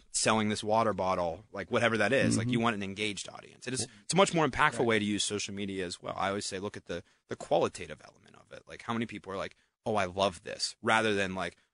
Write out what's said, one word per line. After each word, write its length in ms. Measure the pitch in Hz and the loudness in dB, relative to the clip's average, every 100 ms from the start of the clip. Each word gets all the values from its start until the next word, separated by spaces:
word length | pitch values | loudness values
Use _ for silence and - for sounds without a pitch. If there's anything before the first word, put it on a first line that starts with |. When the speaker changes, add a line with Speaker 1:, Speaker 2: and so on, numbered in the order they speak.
| - | -8
Speaker 1:
selling 380 | - 123 110 107 | 0 4 6 6
this 140 | 104 | 0
water 300 | 107 110 110 | 2 4 4
bottle," 520 | 95 92 92 87 85 - | 2 2 2 0 -2 -8
like, 200 | 98 95 | -10 -2
whatever 260 | 117 113 113 | 2 4 4
that 160 | 104 | 4
is. 240 | 131 113 113 | 4 4 2
Like, 80 | 120 | 2
Speaker 2:
Mm-hmm. 60 | |
Speaker 1:
you 60 | 123 | 2
want 160 | 117 101 | 2 0
an 80 | |
engaged 440 | 98 98 107 95 - | -4 -4 -6 -6 -10
audience. 360 | - - 73 123 | -14 -18 -14 -8
It 60 | |
is, 60 | 127 | -6
Speaker 2:
Well, 80 | - - | -6 -8
Speaker 1:
it's 100 | - | 0
a 40 | 170 | 4
much 160 | 196 | 4
more 140 | 165 147 | 4 0
impactful 320 | 123 147 - | 2 2 2
Speaker 2:
right. 80 | 120 | 2
Speaker 1:
way 120 | 110 | 2
to 60 | 104 | 2
use 180 | 101 | 0
social 300 | - 104 - 101 | -2 -4 -6 -6
media 300 | 101 95 90 | -6 -4 -6
as 140 | - | -8
well. 120 | - 90 | -10 -4
I 100 | 95 | -2
always 160 | 101 - | -2 -4
say, 140 | 95 | -6
look 180 | 101 98 | -8 -10
at 80 | - | -10
the, 180 | 87 - _ _ | -10 -10 _ _
the 60 | - | -14
qualitative 640 | - 170 113 - 82 76 | -2 0 0 -4 -12 -16
element 320 | - _ - - | -20 _ -20 -20
of 160 | _ - | _ -20
it. 80 | - | -18
Like, 160 | 80 | -14
how 100 | - | -8
many 140 | 117 113 | -6 -6
people 240 | 101 95 | -8 -10
are 40 | 95 | -8
like, 180 | 87 - _ _ 120 | -8 -12 _ _ -4
"Oh, 80 | 107 | -2
I 100 | 92 | -2
love 380 | 95 98 87 | 0 0 0
this," 320 | - - - - | -10 -8 -8 -4
rather 320 | 110 110 110 101 | 2 2 4 0
than 180 | 95 | -2
like, 240 | 95 87 - _ | -4 -8 -10 _